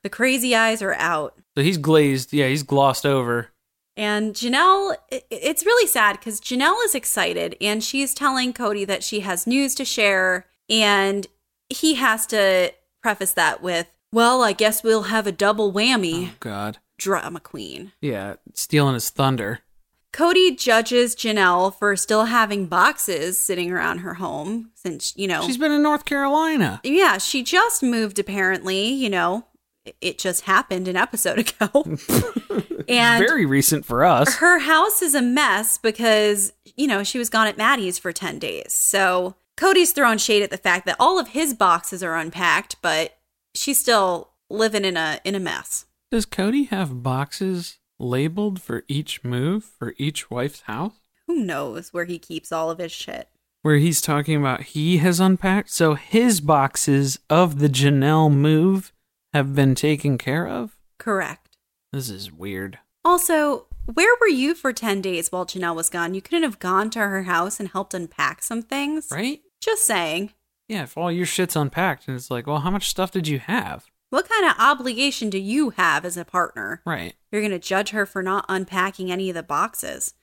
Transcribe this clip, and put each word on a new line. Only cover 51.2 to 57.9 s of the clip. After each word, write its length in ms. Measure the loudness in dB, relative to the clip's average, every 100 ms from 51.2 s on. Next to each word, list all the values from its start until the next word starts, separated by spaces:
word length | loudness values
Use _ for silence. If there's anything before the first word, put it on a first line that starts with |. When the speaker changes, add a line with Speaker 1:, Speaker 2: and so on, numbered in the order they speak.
| -6
Speaker 1:
Who 100 | -4
knows 500 | -2 -4 -8 -10 -10
where 120 | -8
he 140 | -6 -10
keeps 340 | -10 -14 -6
all 180 | -4 -4
of 80 | -6
his 140 | -10
shit? 360 | -10 -12 -12 -14 _ _ _
Speaker 2:
Where 140 | 2 4
he's 240 | 4 2
talking 340 | 0 -2 0 0
about 260 | 0 -2
he 360 | -6 -2 2 4
has 220 | 4 4
unpacked, 500 | 4 4 2 -2 -2
so 240 | 2 2
his 480 | 2 2 4 4 2
boxes 760 | 2 4 2 0 2 2 2 -4 _
of 300 | 4 4 4
the 80 | 2
Janelle 640 | 4 4